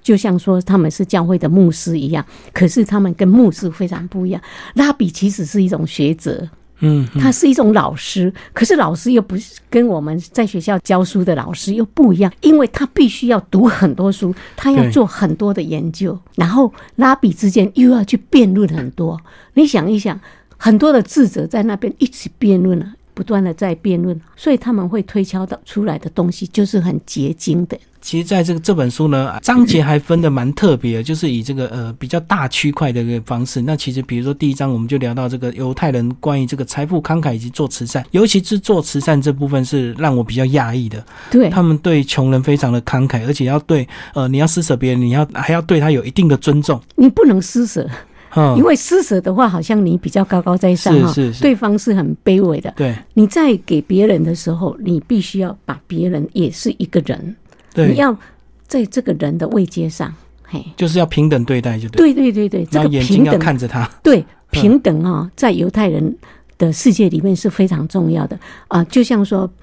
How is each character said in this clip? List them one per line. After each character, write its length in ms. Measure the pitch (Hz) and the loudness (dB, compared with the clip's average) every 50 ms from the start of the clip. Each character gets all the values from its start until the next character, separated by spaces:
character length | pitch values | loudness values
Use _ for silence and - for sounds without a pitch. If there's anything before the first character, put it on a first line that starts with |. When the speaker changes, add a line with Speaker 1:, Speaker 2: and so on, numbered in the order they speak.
| - | 0
Speaker 1:
就 140 | - 214 196 | 2 2 2
像 200 | - 208 180 175 | 2 0 -2 0
说 240 | - 196 185 180 | 0 0 0 0
他 160 | 180 - 190 190 | 0 2 2 2
们 140 | 160 156 | 2 0
是 140 | - - 190 | -2 -4 -4
教 180 | - - 180 170 | -2 -2 -2 0
会 160 | 170 185 175 | 0 0 0
的 80 | - 151 | 0 2
牧 240 | 165 196 185 170 | 4 4 4 4
师 260 | 160 - - 170 165 156 | 2 0 -6 -4 -4 -4
一 120 | 135 139 | -2 -2
样， 160 | 165 151 - - - - - - | -4 -4 -6 -8 -14 -20 -20 -10
可 160 | - - 180 160 | -2 0 0 2
是 160 | - 233 214 | 2 0 0
他 160 | - 202 208 | 0 0 0
们 140 | 196 180 170 | 0 0 0
跟 120 | - 202 | 0 2
牧 240 | 185 196 247 247 190 | 4 6 6 6 6
师 220 | 165 - 202 170 | 2 0 -6 -8
非 160 | 156 - 190 175 | -6 -6 -6 -6
常 180 | 180 165 170 175 | -6 -8 -10 -10
不 160 | - 190 185 | -8 -6 -4
一 60 | 180 | -4
样。 100 | 170 180 - - - - - - - | -6 -8 -10 -16 -20 -20 -18 -8 0
拉 180 | 247 285 294 | 0 2 2
比 160 | 285 - 220 170 | 2 0 -2 -4
其 220 | - - 185 208 | -2 -2 -2 -2
实 160 | 196 202 165 | -2 -2 -8
是 180 | 143 - 202 190 | -4 0 0 0
一 60 | 180 | 0
种 180 | 175 151 160 - | 0 -2 -4 -6
学 260 | - - 147 147 160 | -4 -2 -2 -2 -2
者， 300 | 160 - 151 - - 175 160 - - _ _ _ - | -2 -4 -8 -6 -6 -8 -14 -16 -20 _ _ _ -2
Speaker 2:
嗯， 260 | 160 151 151 143 131 120 - | 0 2 2 2 0 -2 -2
嗯。 80 | 143 | 0
Speaker 1:
他 100 | 135 269 | 2 2
是 160 | 247 - 349 277 | 2 2 2 0
一 60 | 254 | 2
种 180 | 311 247 208 | 2 4 4
老 240 | 220 202 147 - 156 | 4 2 0 -2 -6
师， 380 | 143 - - - 196 180 185 190 - - - | -8 -10 -8 -4 -2 -2 -2 -2 -6 -18 -12
可 140 | - - 226 | -2 -2 0
是 100 | - 370 | 2 2
老 180 | 302 208 156 170 | 2 2 0 -2
师 200 | 160 - 240 254 | -4 -2 0 0
又 80 | 226 | 0
不 160 | 208 - 190 196 | 0 0 -6 -10
是 240 | - - - - _ - | -10 -10 -20 -20 _ -2
跟 180 | - 233 240 233 | 0 2 2 2
我 140 | 185 156 | 0 -2
们 200 | 147 151 156 175 170 - - | -4 -4 -6 -6 -8 -6 -4
在 120 | 247 226 | -4 -4
学 140 | 196 - 175 | -2 -4 -6
校 180 | 156 202 202 180 | -4 -2 -4 -2
教 260 | - - 190 180 185 | 0 0 0 0 0
书 180 | 180 - 196 180 | 0 0 -2 0
的 100 | 180 160 | 0 0
老 180 | 135 - - 165 | -2 -4 -8 -10
师 200 | - - 190 202 | -8 -6 -4 -2
又 120 | 226 226 | -2 -2
不 260 | - - - 285 214 | -2 2 4 4 4
一 60 | 180 170 | 6 4
样， 120 | 202 175 - - | 2 0 0 2
因 160 | - 302 311 302 | 4 4 6 6
为 100 | 262 - | 4 0
他 180 | - - 285 254 | -2 -4 -6 -4
必 200 | - - 285 214 | 2 2 2 2
须 200 | - - 247 240 | 2 -2 -2 0
要 120 | 233 208 - - | 0 0 0 0
读 160 | - 190 247 | 2 2 4
很 300 | 233 - - 196 165 127 | 4 2 2 0 0 0
多 160 | - 185 196 | 0 -2 -2
书， 240 | 196 - 202 175 185 - - - - - | -2 -2 -4 -4 -4 -6 -10 -20 -14 -4
他 160 | - 277 277 | 0 2 2
要 180 | 269 - 120 | 4 2 2
做 140 | 110 285 226 | 4 2 2
很 280 | 180 - - 202 156 160 | 2 0 -2 -2 -2 -2
多 180 | - 208 202 202 | -2 -2 -2 -2
的 80 | 196 | -2
研 280 | 156 160 156 151 - 165 160 | -4 -6 -6 -6 -6 -6 -6
究， 180 | - 196 170 | -4 -4 -6
Speaker 2:
对。 80 | - 185 - - - | -6 -8 -12 -12 -4
Speaker 1:
然 140 | - 170 170 | -2 -2 0
后 240 | 208 269 269 226 - - - - - - | 2 2 2 2 0 -8 -20 -12 -2 0
拉 180 | 254 254 269 | 2 2 2
比 160 | - - 196 | 4 2 0
之 180 | 165 - 220 196 | 0 2 0 2
间 220 | 180 233 190 202 - | 2 2 2 2 2
又 160 | 262 254 247 | 4 4 4
要 120 | 254 233 196 | 4 4 2
去 140 | - - - - - | 0 -2 -4 -2 2
辩 240 | - 269 233 196 185 | 4 4 6 6 4
论 140 | 202 208 160 156 | 2 0 0 -2
很 160 | 160 123 127 | -4 -6 -8
多。 260 | - - 165 160 165 160 - - - - - _ - | -6 -4 -4 -4 -4 -8 -14 -18 -20 -20 -14 _ 2
你 120 | 269 311 | 2 2
想 240 | 285 262 185 151 190 | 4 2 0 0 0
一 80 | 220 208 | -2 -2
想， 220 | 196 202 151 196 - - - _ _ _ _ - | -2 -4 -6 -8 -12 -20 -20 _ _ _ _ -2
很 200 | - 226 214 208 | 2 4 4 4
多 140 | 294 311 | 4 4
的 100 | 285 240 | 2 2
智 260 | 196 - - 311 254 185 | -2 -2 2 2 2 2
者 180 | - 190 160 | 2 -4 -6
在 180 | 165 - 226 208 | -4 -2 -2 -2
那 120 | 226 202 | -2 -4
边 160 | 202 - 202 - - | -4 -6 -6 -2 -2
一 80 | 269 | -4
起 240 | 240 - - - - - - | -4 -4 -10 -14 -14 -8 -2
辩 220 | 254 202 190 180 | 0 2 2 2
论 180 | 180 185 180 170 | 2 0 0 -2
啊， 120 | 175 196 220 _ _ _ - | -4 -8 -14 _ _ _ -12
不 80 | - | -12
断 220 | 185 - 214 196 190 | -6 -4 -2 -2 -2
的 100 | 180 160 | -2 -4
在 220 | - 208 185 165 | -4 -4 -4 -4
辩 260 | 160 - 202 180 175 | -4 -2 -2 -2 0
论， 180 | 175 185 170 160 - _ _ | -2 -4 -4 -6 -10 _ _
所 180 | - - 320 269 | -6 -2 0 0
以 40 | 247 | 0
他 140 | - 240 | 0 -2
们 160 | 240 196 180 175 | -2 -2 -2 -2
会 140 | 196 214 190 | -4 -4 -6
推 200 | - - 208 196 | -4 -4 -4 -4
敲 220 | - - 190 190 | -2 -4 -6 -6
的 140 | 185 - - _ | -6 -10 -14 _
出 200 | - - 208 208 | -10 -6 -4 -4
来 120 | 208 151 160 | -4 -4 -6
的 100 | - 170 | -8 -8
东 200 | - - 175 175 | -4 -2 -2 -2
西 160 | 175 - - - | -2 -6 -10 -6
就 180 | - 214 202 | -2 0 0
是 140 | 196 - 196 | 2 0 0
很 200 | 170 175 151 156 - | 0 0 -4 -4 -8
结 280 | - - - 135 139 160 | -8 -6 -4 -4 -4 -4
晶 320 | - - - 151 170 180 | -6 -4 -2 -2 -2 -2
的。 120 | - - - _ _ _ _ | -4 -6 -14 _ _ _ _
Speaker 2:
其 200 | - - - 165 | -14 -6 -4 -4
实 40 | 170 | -2
在 200 | 170 202 185 170 | 0 0 0 0
这 100 | 175 175 | 0 -2
个， 60 | 160 | -4
这 120 | 160 - 196 | 0 0 0
本 160 | 160 131 123 | 0 0 -2
书 180 | - - 156 151 | -2 0 0 0
呢， 300 | 143 131 135 127 87 110 | 2 0 -2 -4 -6 -6
章 240 | - - 247 247 240 | -2 2 4 4 4
节 160 | 220 190 160 | 4 4 2
还 160 | 147 143 151 147 | 2 2 0 0
分 240 | 147 - 165 175 | 0 0 0 2
得 80 | 165 156 | 2 0
蛮 220 | 139 127 120 135 143 | 0 0 -2 -2 -2
特 240 | - 208 185 143 120 | 2 2 2 2 2
别 200 | - 120 113 113 | 0 -4 -4 -4
的， 60 | 113 | -4
就 120 | 143 160 | -6 -6
是 140 | 160 170 147 | -4 -2 -4
以 120 | 123 117 | -4 -4
这 140 | 110 131 139 | -6 -6 -6
个， 120 | 135 127 - | -6 -8 -8
呃， 220 | - 127 117 113 113 | -8 -10 -10 -10 -10
比 140 | - 131 127 | -12 -10 -4
较 120 | - 170 | -4 -4
大 280 | 165 - 202 185 135 127 | -2 0 -2 -2 -2 -4
区 240 | - - - 147 | -4 -2 -2 -2
块 200 | 147 - 156 135 | -2 -2 -2 -2
的 100 | 120 120 | -2 -2
一 100 | 117 117 | -4 -4
个 80 | 120 117 113 | -4 -6 -6
方 180 | - 127 120 123 | -6 -6 -6 -6
式。 200 | - - 131 120 | -4 -4 -4 -4
那 120 | 139 156 | -2 -4
其 160 | 143 - 139 | -4 -4 -6
实 80 | 127 131 123 | -6 -8 -6
比 140 | - 120 120 | -6 -6 -6
如 60 | 123 | -4
说 80 | 139 | -4
第 160 | 143 143 156 143 | -4 -2 -2 -2
一 60 | 135 | -2
章 180 | - 143 135 | -2 -2 -2
我 60 | 127 113 | -2 -2
们 100 | 113 117 | -2 -2
就 80 | 143 135 | -2 -2
聊 120 | 127 120 | -2 -4
到 160 | 120 131 127 123 | -4 -4 -6 -6
这 120 | 131 123 | -6 -6
个 120 | 127 123 120 | -8 -8 -8
犹 200 | - 131 127 131 | -6 -6 -6 -4
太 160 | - 180 151 | -4 -2 -2
人 180 | 135 120 117 120 123 - | 0 0 -2 -4 -4 -4
关 200 | - 151 143 139 | -4 -2 -2 -2
于 60 | 131 | -2
这 100 | 123 147 | -4 -4
个 80 | 135 127 | -6 -8
财 220 | - - 143 147 | -8 -6 -6 -4
富 160 | 156 185 160 | -2 -2 -4
慷 180 | 156 - 160 165 | -2 -2 -2 -2
慨 140 | 151 143 117 | -2 -2 -4
以 60 | 113 | -4
及 100 | 117 123 | -8 -10
做 180 | - - 151 127 | -6 -6 -6 -4
慈 160 | - - 120 | -4 -8 -8
善， 200 | 117 - 139 123 - | -6 -6 -8 -8 -2
尤 140 | - 180 220 | 2 2 2
其 160 | 220 - 196 185 | 4 2 0 0
是 160 | - 214 196 | 0 -4 -4
做 200 | - - 208 170 | 0 0 0 0
慈 200 | 156 - - 143 | 0 -2 -4 -4
善 200 | 135 165 151 139 | 0 0 0 2
这 140 | 135 147 139 | 2 0 -2
部 140 | 135 143 139 | -2 -2 -2
分 180 | 143 135 127 | 0 -2 -2
是 260 | 123 143 139 127 120 117 | 0 -2 -2 -2 -4 -6
让 220 | 139 156 151 131 | -2 -2 0 0
我 80 | 123 113 | 0 -2
比 120 | 104 110 | -2 -2
较 80 | 127 131 | -2 0
讶 260 | 131 139 143 120 113 120 | 0 0 0 0 0 -4
异 140 | 127 120 107 | -4 -4 -6
的。 160 | 107 110 - - - - - - | -8 -12 -16 -18 -20 -20 -10 2
Speaker 1:
对。 180 | - 247 247 165 | 4 4 4 4
Speaker 2:
他 140 | 175 190 175 | 4 2 2
们 120 | 165 156 147 | 2 2 2
对 240 | - 180 160 147 135 | 2 2 2 2 2
穷 260 | - - - 131 131 | 0 -2 0 0 2
人 120 | 135 131 131 | 2 0 2
非 120 | 147 143 | 2 0
常 160 | 143 143 123 | 0 0 0
的 80 | 120 120 - | -2 -2 -2
慷 240 | - - 127 135 131 | -2 -2 0 0 0
慨， 180 | - 117 113 | -2 -2 -2
而 80 | 127 147 | -4 -2
且 120 | - 131 | -2 -2
要 120 | 123 139 151 | -2 -2 -2
对， 260 | 147 - 165 143 123 - - - - - - | 0 0 0 0 0 -4 -10 -18 -18 -10 -6
呃， 140 | 147 131 127 | -4 -2 -2
你 100 | 135 139 | 0 2
要 80 | 156 | 2
施 160 | 160 - 175 | 2 2 0
舍 160 | 160 - 147 123 | 0 -2 -2 0
别 140 | 131 127 | 0 0
人， 100 | 127 123 | 0 0
你 80 | 123 120 | 0 0
要， 180 | 123 147 151 - - | 2 0 0 -2 -4
还 180 | - - - | -8 -2 -2
要 80 | 165 170 | -2 -2
对 200 | 160 - 180 156 | 0 0 2 2
他 100 | 143 156 | 4 2
有 160 | 151 123 110 | 2 0 0
一 60 | 127 | -2
定 160 | - - 180 156 | 0 2 4 4
的 100 | 143 - | 4 2
尊 240 | - 151 143 147 | 2 2 2 2
重。 180 | 143 - 139 117 - _ - | 2 0 -2 -4 -4 _ 2
Speaker 1:
你 140 | - 254 269 | 4 4 4
不 160 | - - 453 | 6 6 4
能 160 | 277 196 190 | 6 4 4
施 240 | 180 - - 240 240 | 0 -2 -2 -2 -2
舍。 240 | 214 - 170 127 123 120 - - _ - - - - - | -2 -4 -6 -6 -8 -10 -14 -18 _ -20 -20 -16 -4 0
Speaker 2:
嗯。 200 | 160 151 143 127 | 2 4 4 4
Speaker 1:
因 80 | - 285 | 4 4
为 120 | 349 302 | 4 4
施 260 | - - - 349 381 | 2 0 0 0 0
舍 180 | 320 - 208 185 | 2 2 -2 -2
的 140 | - 190 185 | 0 -2 0
话， 160 | 220 254 214 | 2 2 0
好 100 | 175 165 | 0 -2
像 240 | 156 - 220 208 196 | -2 0 0 2 2
你 140 | 170 170 175 | 2 0 -2
比 140 | - 165 | -2 -2
较 120 | - 202 190 | 0 0 0
高 160 | - 196 180 | 2 0 0
高 160 | 170 180 180 | 0 0 0
在 200 | 180 - 185 180 | 2 2 2 0
上 180 | 165 - 190 160 139 | 2 2 2 4 4
哈， 60 | - - | 4 2
Speaker 2:
是， 140 | 143 143 135 | 2 0 -2
是， 80 | 120 113 | -2 -2
是。 80 | 123 | 0
Speaker 1:
对 140 | - 285 247 | 2 2 2
方 200 | 196 233 208 208 208 | 2 0 0 0 0
是 120 | - 240 | 0 0
很 240 | 202 190 156 160 156 - - | 0 0 0 -2 -4 -2 0
卑 160 | - 185 190 | 2 2 4
微 220 | 196 175 151 151 | 4 2 0 -2
的。 100 | - - - - | -4 -8 -6 -4
Speaker 2:
对。 180 | 143 123 113 104 - - - | -4 -2 -4 -6 -10 -2 2
Speaker 1:
你 100 | 226 214 | 2 2
在 300 | 202 - 330 311 277 220 180 - | 4 4 2 2 2 2 0 -2
给 160 | - 175 151 | -2 -2 -2
别 240 | - - 190 190 208 | -2 0 0 2 2
人 180 | 214 196 160 160 | 2 2 0 0
的 120 | 165 170 | -2 -4
时 160 | 165 - 170 | -4 -4 -6
候， 260 | 165 165 190 170 - - | -4 -4 -4 -6 -6 -6
你 200 | 214 185 175 151 - - | -4 -4 -4 -4 -2 -2
必 120 | 240 202 | -2 -2
须 200 | 180 - - 196 | -2 -2 -4 -4
要 180 | 190 175 - - - | -4 -4 -6 -10 -10
把 160 | - - 143 _ - | -12 -12 -12 _ -10
别 200 | 175 165 175 185 | -6 -4 -2 -2
人 220 | 180 147 151 - - | -2 -4 -6 -4 -2
也 180 | 196 170 127 | -2 -2 -2
是 200 | - - - 240 - - | -2 -4 -6 -6 -4 -4
一 80 | 123 | -6
个 160 | - - 170 139 - | -2 -2 -2 -2 -2
人。 280 | - - - 170 220 _ _ _ _ _ _ _ - | -6 -8 -8 -14 -14 _ _ _ _ _ _ _ 0
Speaker 2:
对。 180 | 165 156 - | 2 2 2
Speaker 1:
你 40 | - 285 | 4 2
要 200 | 277 254 220 196 - - _ _ _ _ _ _ _ | 2 0 0 -2 -8 -20 _ _ _ _ _ _ _
在 200 | - - 262 220 | -6 -4 -4 -4
这 160 | 196 - 262 | -2 -4 -4
个 100 | 247 - 170 151 | -2 -2 -4 -4
人 180 | 156 143 160 170 | -2 -4 -4 -4
的 80 | 165 - | -4 -2
位 160 | - 202 185 | 0 0 0
阶 240 | 165 - 170 165 160 | 0 -2 -6 -6 -6
上， 240 | 160 - 156 - 160 - - - _ _ - | -6 -8 -10 -10 -10 -16 -20 -20 _ _ -18
嘿。 220 | - - 151 - 160 - - | -12 -12 -12 -12 -12 -6 -4
Speaker 2:
就 100 | 180 160 | -2 0
是 100 | 160 180 | 2 0
要 80 | 165 | 0
平 220 | 160 - 147 151 156 | 0 0 0 2 2
等 160 | 151 123 120 | 2 0 0
对 180 | 127 135 123 | 0 -2 -2
待 160 | 120 123 113 110 | -2 -4 -4 -4
就 120 | 113 113 | -6 -4
对。 240 | - - 330 302 262 | 2 4 4 4 4
Speaker 1:
对， 180 | 277 269 247 | 4 2 0
对， 160 | 196 214 208 196 | 2 0 -2 -2
对， 160 | 202 185 170 | -2 -4 -4
对， 40 | - | -2
Speaker 2:
然 100 | 156 151 | 0 0
后 80 | 151 147 | 0 0
眼 140 | 143 135 127 | 0 -2 0
睛 220 | - 196 - - | 2 4 4 4
要 120 | 151 147 175 | 4 4 2
看 200 | 160 165 143 120 | 0 0 -2 -2
着 100 | 123 120 | -4 -4
他。 220 | - 123 113 - - - | -4 -4 -6 -6 -6 0
Speaker 1:
这 100 | - 320 | 2 4
个 40 | 262 | 4
平 60 | 175 | 4
等， 0 | |
对， 0 | |
Speaker 2:
嗯。 40 | - - - _ _ - | 2 -2 -14 _ _ -4
Speaker 1:
平 280 | - 156 214 202 247 277 | -2 2 4 4 4 4
等 240 | - - 156 156 165 | 4 2 0 0 0
啊， 260 | 185 175 151 160 185 - | -2 -2 -2 -4 -8 -6
在 160 | - 269 226 | -2 0 0
犹 180 | 180 170 165 180 | 2 2 -2 -2
太 200 | - 214 208 185 | 0 0 0 0
人 280 | 156 151 156 - 240 - - - - - _ _ _ - | 0 0 -2 -2 -4 -6 -14 -20 -20 -20 _ _ _ -2
的 140 | 180 165 | 0 0
世 220 | 156 - - 262 185 | 0 2 2 2 4
界 160 | - 208 180 | 4 2 2
里 100 | 170 156 | 2 0
面 160 | 160 196 190 | 0 0 -2
是 140 | - - 202 | 0 -2 -4
非 180 | - - 190 185 | 0 0 0 0
常 180 | 180 147 160 160 | 0 -4 -4 -4
重 200 | - 190 170 160 | -4 -2 -2 0
要 160 | 165 160 151 - | 0 -2 -2 -4
的。 120 | - - - - - - - - | -8 -12 -16 -20 -20 -20 -12 -4
啊， 120 | - 175 170 | -2 -2 -2
就 180 | - - 254 233 | 2 2 0 2
像 220 | - 247 208 202 | 2 2 0 0
说， 240 | - 208 190 190 185 - - | 0 0 -2 -2 -4 -8 -12